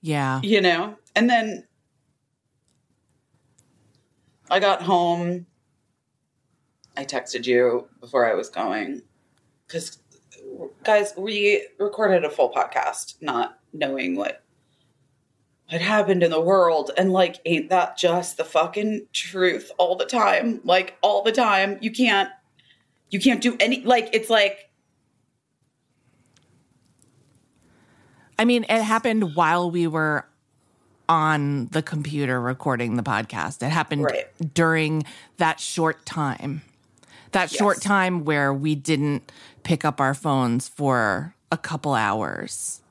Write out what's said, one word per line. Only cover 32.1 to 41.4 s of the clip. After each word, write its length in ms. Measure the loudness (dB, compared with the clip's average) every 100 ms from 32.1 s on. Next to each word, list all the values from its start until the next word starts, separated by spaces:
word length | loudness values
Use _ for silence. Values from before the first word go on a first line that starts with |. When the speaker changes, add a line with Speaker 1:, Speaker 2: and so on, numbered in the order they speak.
| -4 -2 -2
Speaker 1:
recording 560 | -2 -4 -2 -2 -2 -2
the 80 |
podcast. 580 | -2 -4 -4 -6 -8 -6
It 60 | -2
happened 360 | -2 -2 -2
Speaker 2:
Right. 500 | -2 -4 -8 _ -6
Speaker 1:
during 500 | 2 2 2 0 -2 -6 -12 -20 -2
that 240 | -2 -2
short 440 | -6 -2 -2 -2
time. 580 | -8 -4 -4 -4 -8 -10 -14 _ _ _ _ -20 -4
That 220 | -2 -2
short 240 | 0 0 0
Speaker 2:
Yes. 80 |
Speaker 1:
time 400 | 2 2 2 0
where 280 | 0 0 2
we 220 | 0 -2
didn't 560 | -2 0 0 0 -2 -6 -20 -20 -18
pick 220 | -4 -2
up 160 | 0 0
our 140 | 0
phones 520 | 0 0 0 0 -2 -4
for 720 | -4 0 2 2 0 -4 _